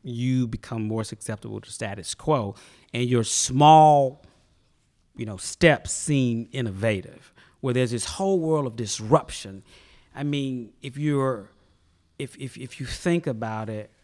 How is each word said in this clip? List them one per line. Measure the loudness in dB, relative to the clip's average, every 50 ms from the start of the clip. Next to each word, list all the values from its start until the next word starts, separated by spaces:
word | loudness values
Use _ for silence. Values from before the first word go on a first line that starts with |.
| _
you | -10 -6 -4 -2 0 0 0 0 -2
become | -4 -10 -10 -8 -6 -6 -4 -4
more | -4 -4 -4
susceptible | -6 -10 -12 -10 -10 -10 -10 -10 -12 -12 -12
to | -12 -14
status | -12 -10 -8 -8 -8 -10 -10 -12 -12
quo, | _ -2 0 0 0 0 -4 -6 -10 -16 -20 -20 -20 _ _ -4
and | -2 0 2
your | 2 2 2
small, | 2 -2 -2 -2 0 2 6 8 10 10 10 10 10 8 6 4 2 -2 -6 -20 -20 _ _ _ _ _ _ _ _ _ _ _ _ _ _ _ _ _
you | -10 -10
know, | -10 -8
steps | -10 -10 -10 -4 _ 6 6 6 4 0 -8 -8
seem | -6 -4 0 0 2 2 2 0 -2 -4 -6
innovative, | -6 -6 -6 -4 -4 -2 0 0 0 0 -4 -10 -18 -20 -20 -20 _ _ -20 _ _ _
where | -4 0 2
there's | 2 0 0 0
this | -4 -6
whole | -6 -6 -4 0 0 0 0
world | 2 2 0 0 0
of | -2 -4
disruption. | -6 -6 -6 -6 -8 0 4 4 4 4 0 -12 -12 -12 -12 -14 -16 -18 _ -20 -20 -20 _ -20 -20 _ _ _
I | -6 -4
mean, | -4 -2 -2 -2 -4 -4 -6 -8 -12 _ _ -14
if | -12 -8
you're, | -4 -2 0 0 2 0 0 -2 -4 -8 -16 _ _ _ _ _ _ _ _ _ _ _ _ _ _
if, | -14 -14 -12
if, | -12 -14 -12 -12 -12
if | -14 -14 -12 -12
you | -10
think | -10 -10 -4 0 0 0 0 0 -2
about | -6 -4 -6 -6 -6 -6 -6 -8
it | -8 -10 -10 -14 _ _